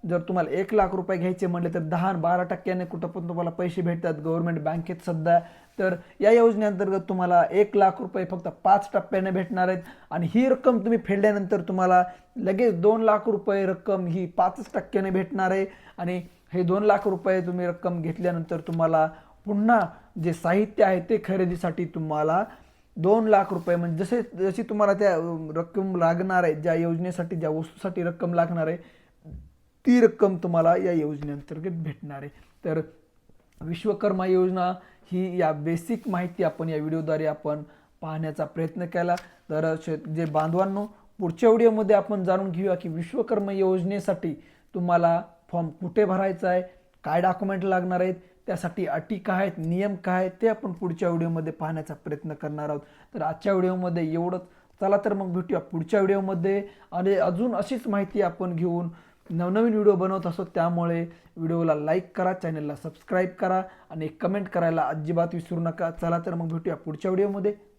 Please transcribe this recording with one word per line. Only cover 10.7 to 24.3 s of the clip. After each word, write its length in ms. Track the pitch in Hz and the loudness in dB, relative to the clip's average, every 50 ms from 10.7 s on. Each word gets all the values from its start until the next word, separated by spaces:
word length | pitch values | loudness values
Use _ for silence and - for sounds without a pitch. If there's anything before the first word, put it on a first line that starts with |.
| 247 226 | 2 4
तुम्ही 200 | 190 233 226 220 226 | 2 2 0 0 2
फेडल्यानंतर 560 | - 202 196 202 214 208 202 196 180 214 196 | 0 0 4 4 4 4 2 0 0 0 -2
तुम्हाला 440 | 170 170 190 185 185 185 185 180 180 180 - - _ _ _ | 0 -2 0 0 4 6 6 6 4 4 -2 -16 _ _ _
लगेच 440 | 247 190 185 190 190 247 233 196 170 | -4 -2 -2 0 2 2 2 2 4
दोन 200 | 170 208 220 226 | 4 4 4 4
लाख 180 | 226 220 214 208 214 | 4 4 4 4 2
रुपये 400 | 233 208 202 202 - 196 196 196 | 0 -2 0 0 0 0 0 0
रक्कम 400 | 190 185 180 - - 196 185 185 | 0 -2 -4 -2 -4 -2 -2 -2
ही 200 | 175 165 190 180 | -2 -2 -4 -4
पाचच 400 | 175 - - 185 185 180 - 294 - - | -4 0 0 0 0 0 -4 -14 -8 -6
टक्क्याने 360 | - - - - 202 190 190 | -8 -8 -2 -2 -2 -2 0
भेटणार 400 | 185 190 185 190 - 196 190 185 | 0 -2 -2 -2 -2 -2 0 0
आहे. 160 | 185 190 190 190 - - - - - - | 0 0 -2 -4 -6 -18 -20 -20 -12 -8
आणि 240 | 180 175 180 180 170 - _ _ _ _ - | -6 -4 -4 -6 -8 -10 _ _ _ _ -2
हे 80 | 180 180 | -2 0
दोन 200 | 170 185 202 208 | 2 2 2 4
लाख 260 | 208 202 202 - 208 | 4 4 4 2 -2
रुपये 380 | 190 175 170 190 190 185 175 | -2 -2 0 0 0 0 0
तुम्ही 200 | 175 180 180 180 | -2 -4 -4 -4
रक्कम 360 | 175 175 170 - 185 175 170 160 | -4 -4 -4 -4 -4 -4 -4 -4
घेतल्यानंतर 580 | 165 165 - 175 180 170 165 160 - 175 165 | -6 -6 -2 -2 -2 -2 -2 -4 -6 -6 -6
तुम्हाला 460 | 165 - 165 165 165 160 165 160 156 160 160 - - - - _ _ | -6 -6 -2 0 2 2 4 4 2 2 -2 -10 -20 -20 -20 _ _
पुन्हा 340 | 202 208 202 208 226 240 220 190 170 - - - _ _ - 156 | -4 -2 0 4 4 4 4 2 0 -6 -16 -20 _ _ -4 -2
जे 100 | 175 165 | -2 -2
साहित्य 520 | - - 165 175 196 214 208 - - 214 | -2 0 2 2 2 2 0 4 4 4
आहे 160 | 190 190 180 | 4 4 0
ते 220 | 175 - 226 208 214 | 0 0 -2 -2 0
खरेदीसाठी 600 | - 185 190 185 175 175 165 - 180 160 - 175 | -2 0 0 0 0 -2 -2 -4 -4 -2 -2 -4
तुम्हाला 600 | 160 - 170 160 156 151 151 151 160 160 180 214 - - - - _ _ _ _ _ _ | -4 -4 -6 -4 -2 -2 0 2 2 2 2 0 -2 -8 -20 -20 _ _ _ _ _ _
दोन 320 | - 160 185 208 226 220 214 | -2 4 4 4 4 6 6
लाख 160 | 214 196 - - | 6 6 6 2
रुपये, 260 | 190 175 170 - 175 | -2 -4 0 0 0
म्हणजे 280 | 175 170 170 165 160 190 | 0 0 -2 -2 -2 -2
जसे, 180 | 180 240 240 226 - | 0 0 -2 -2 -4